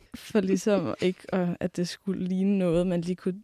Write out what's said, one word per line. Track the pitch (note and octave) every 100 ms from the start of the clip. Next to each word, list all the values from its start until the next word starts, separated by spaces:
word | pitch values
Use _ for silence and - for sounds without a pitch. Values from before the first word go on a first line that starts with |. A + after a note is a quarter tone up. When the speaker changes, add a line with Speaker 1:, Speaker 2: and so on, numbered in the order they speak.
| _ -
Speaker 1:
for | - A3
ligesom | F#3+ F#3+ - G3+ C#3 -
Speaker 2:
<laughs> |
Speaker 1:
ikke | F#3 F#3 - F#3+
at, | F3 E3+
at | F3+ -
det | F3
skulle | - - F3+ F3+
ligne | F#3 G3 G3
noget, | F3+ E3 F3+
man | F3
lige | E3+ F#3
kunne, | F#3 F#3